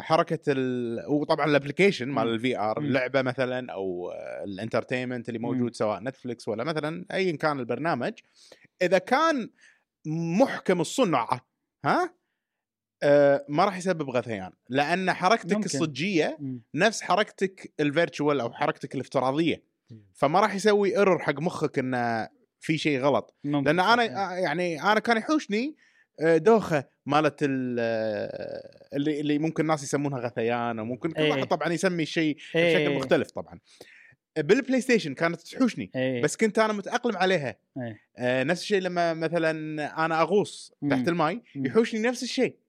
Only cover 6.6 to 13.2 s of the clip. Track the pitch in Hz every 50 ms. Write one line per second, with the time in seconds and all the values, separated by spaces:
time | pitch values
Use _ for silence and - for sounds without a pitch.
6.6 | 120 156 165 151 147 151 165 180 180 - - 185 190 180 156 - - 156 147 135
7.6 | 120 113 123 120 151 170 156 120 123 190 233 - - _ _ _ - - - _
8.6 | _ _ _ - 180 170 185 185 185 - 247 277 320 330 311 262 202 170 _ _
9.6 | _ - _ _ _ _ _ _ - 160 156 165 170 165 165 202 269 262 - -
10.6 | - - 185 180 156 - - - 254 185 151 123 113 - 127 123 - _ _ _
11.6 | _ _ _ _ - 143 202 320 359 339 - _ _ _ _ _ _ _ _ _
12.6 | _ _ _ _ _ _ _ - 175 147 143 147